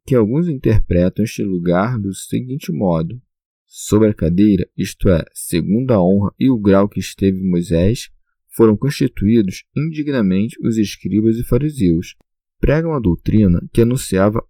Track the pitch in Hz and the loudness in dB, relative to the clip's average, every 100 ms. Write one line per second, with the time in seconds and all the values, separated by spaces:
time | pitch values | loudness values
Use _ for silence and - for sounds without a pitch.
0 | - 127 104 135 175 135 - 107 - 90 | -2 0 2 0 -2 -2 0 2 2 2
1 | 90 - 107 - 107 92 87 87 107 127 | 0 0 -4 -4 -6 -4 0 0 0 -4
2 | 98 92 - 113 123 135 - - 98 82 | -6 -8 -8 -8 -6 -10 -8 -4 -2 -2
3 | 82 123 - _ _ _ _ - - 104 | -4 -8 -18 _ _ _ _ -16 -2 2
4 | 107 104 82 87 104 95 - - 92 - | 2 0 0 2 4 2 -2 -8 -8 -2
5 | - 85 - - - 85 85 104 131 110 | 2 2 0 -12 -6 -4 0 0 2 2
6 | 87 101 101 - 131 123 101 98 104 - | 4 2 0 0 0 2 2 2 2 -4
7 | 90 - 98 95 95 90 85 82 92 - | -10 -2 -2 0 0 -2 0 0 2 0
8 | - - _ _ _ - 113 101 135 - | -6 -20 _ _ _ 2 4 4 0 -2
9 | 139 - 101 117 98 - - - 156 156 | -2 0 2 2 2 -4 -10 -6 -6 -4
10 | 147 135 98 92 110 - 120 110 104 - | -4 -2 0 0 -2 -4 -4 0 -2 -4
11 | - 98 110 113 120 123 147 143 92 82 | -4 0 0 0 0 0 -2 0 0 0
12 | 90 - _ _ _ _ - 147 165 151 | -2 -14 _ _ _ _ 0 0 0 -2
13 | 110 82 - 104 101 87 - - 117 127 | -2 -2 0 2 4 2 -2 0 0 0
14 | - 92 101 107 - | -2 0 0 0 -4